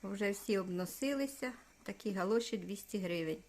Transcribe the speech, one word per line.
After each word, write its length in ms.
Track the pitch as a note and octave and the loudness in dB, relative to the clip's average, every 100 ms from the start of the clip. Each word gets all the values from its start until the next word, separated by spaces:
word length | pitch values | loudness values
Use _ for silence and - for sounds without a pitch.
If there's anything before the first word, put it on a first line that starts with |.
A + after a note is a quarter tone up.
Вже 280 | G3 G3 G3+ | -4 0 2
всі 260 | G3+ - G3+ | 0 2 2
обносилися. 960 | F#3 F3+ F3+ - C4+ C#4 C#4 C#4 B3+ A#3+ - - | 2 0 -2 0 0 2 0 -2 -6 -6 -16 -14
Такі 280 | - G3 A3 | -10 -4 -2
галоші 460 | F#3+ F#3 A3+ A#3 A3 | 0 4 4 2 -4
двісті 400 | F3+ G3+ - G#3 | -4 -8 -4 -2
гривень. 460 | F#3 E3+ D#3+ D#3+ | 0 0 0 -2